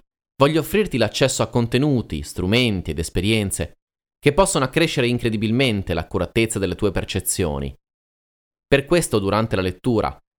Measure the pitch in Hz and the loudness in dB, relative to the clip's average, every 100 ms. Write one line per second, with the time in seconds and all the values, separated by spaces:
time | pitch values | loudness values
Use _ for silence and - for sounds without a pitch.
0 | _ _ _ - 143 156 147 202 185 127 | _ _ _ 2 2 2 0 0 0 0
1 | 104 - 135 - 113 120 117 127 147 127 | 0 2 0 0 -2 0 0 0 2 0
2 | - 76 69 - 90 120 123 95 82 76 | -2 -8 -8 -6 0 2 2 0 -4 -6
3 | 80 92 101 110 98 - 78 - _ _ | -4 -2 0 0 0 -4 -6 -10 _ _
4 | _ _ 147 143 190 160 160 165 160 147 | _ _ 0 2 2 2 0 0 0 0
5 | 120 120 117 107 110 120 131 101 90 80 | 0 0 -2 -2 0 2 2 0 -2 -4
6 | 82 95 87 113 113 104 95 87 101 98 | -2 -4 -2 0 0 0 -4 0 -2 -2
7 | 101 95 - - 82 71 69 - _ _ | -4 -6 -4 -2 -2 -4 -8 -12 _ _
8 | _ _ _ _ _ _ - 135 139 175 | _ _ _ _ _ _ 0 0 2 0
9 | - 107 95 104 113 95 92 - 131 107 | 2 0 0 0 0 -2 -2 -4 -2 0
10 | 73 - _ | -2 -6 _